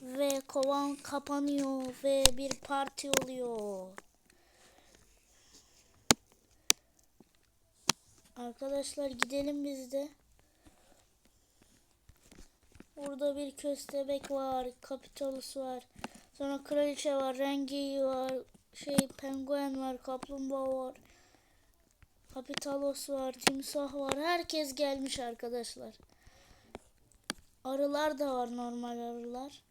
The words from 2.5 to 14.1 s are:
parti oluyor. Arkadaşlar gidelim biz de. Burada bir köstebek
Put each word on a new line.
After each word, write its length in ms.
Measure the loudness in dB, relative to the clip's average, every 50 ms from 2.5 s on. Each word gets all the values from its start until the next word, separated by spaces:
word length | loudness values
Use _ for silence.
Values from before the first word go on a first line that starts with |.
parti 600 | -6 -6 -6 -4 -2 -2 -2 -4 -6 -8 -4 0
oluyor. 800 | 2 2 2 2 0 -4 -4 -4 -4 -4 -4 -4 -6 -8 -10 -12 -16 -18 -20 -20 _ _ _ _ -20 _ _ _ _ -20 -20 -20 -20 -20 -20 -20 -20 -20 -20 -20 -20 _ _ _ -20 -20 -20 -20 -20 -20 -20 -20 -20 -20 -20 _ -20 2 _ 6 6 6 _ _ -20 -20 _ _ _ _ _ 0 0 0 _ _ _ _ -20 _ _ -20 -20 _ _ _ _ _ _ _ _ _ _ _ -2 -2 -2 -2 -4 -20 -20 -20 -20 -20 -16
Arkadaşlar 720 | -12 -12 -12 -10 -10 -8 -6 -6 -6 -6 -8 -8 -6 -6 -6
gidelim 540 | -4 -2 -2 0 0 0 0 0 -2 -2 -2
biz 280 | -4 -4 -6 -6 -4 -2
de. 160 | -2 -2 -4 -8 -14 _ _ _ -20 -20 _ _ _ -20 -20 -20 -20 -20 -20 -20 -20 -20 _ _ _ _ _ _ _ _ _ _ _ -20 -20 _ _ _ _ _ _ _ -20 -20 _ -20 -20 -20 -20 -20 -20 _ _ _ _ -20 -20 -20 _ _
Burada 400 | -8 -6 -6 -2 2 2 2 2
bir 200 | 2 -2 -4 -4
köstebek 760 | -4 -2 -2 -2 -2 -4 -4 -4 -2 0 0